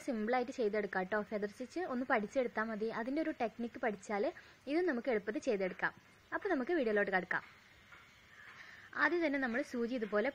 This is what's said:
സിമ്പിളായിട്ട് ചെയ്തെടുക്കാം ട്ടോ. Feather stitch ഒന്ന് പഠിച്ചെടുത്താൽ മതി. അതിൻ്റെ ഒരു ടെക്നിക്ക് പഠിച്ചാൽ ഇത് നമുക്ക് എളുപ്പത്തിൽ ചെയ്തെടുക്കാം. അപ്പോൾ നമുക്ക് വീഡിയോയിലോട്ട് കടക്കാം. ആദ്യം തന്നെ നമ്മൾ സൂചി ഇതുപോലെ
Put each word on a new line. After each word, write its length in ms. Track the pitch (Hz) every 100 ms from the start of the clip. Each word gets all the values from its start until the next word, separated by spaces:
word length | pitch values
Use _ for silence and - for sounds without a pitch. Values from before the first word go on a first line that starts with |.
സിമ്പിളായിട്ട് 480 | 294 226 214 254 240 262
ചെയ്തെടുക്കാം 480 | 208 214 202 190 185
ട്ടോ. 60 | 214 208
Feather 200 | 214 202
stitch 260 | - 247 330 359
ഒന്ന് 120 | 247 269
പഠിച്ചെടുത്താൽ 560 | 247 208 269 240 - 226
മതി. 200 | 214 226 220
അതിൻ്റെ 200 | 233 294
ഒരു 80 | 311 294
ടെക്നിക്ക് 400 | 226 - 233 254
പഠിച്ചാൽ 420 | 240 196 - 202 269 - - - -
ഇത് 80 | 311 359
നമുക്ക് 200 | 240 269
എളുപ്പത്തിൽ 280 | 220 190 262 269
ചെയ്തെടുക്കാം. 460 | 202 185 - 170 - - - -
അപ്പോൾ 140 | 349 415
നമുക്ക് 220 | 302 247 349
വീഡിയോയിലോട്ട് 320 | 226 208 196 185
കടക്കാം. 260 | 180 170 - - - - - - - - - - - - - - - -
ആദ്യം 200 | 294 349
തന്നെ 160 | 320 277 262
നമ്മൾ 160 | 233 294
സൂചി 240 | 247 233 254
ഇതുപോലെ 300 | 208 208 254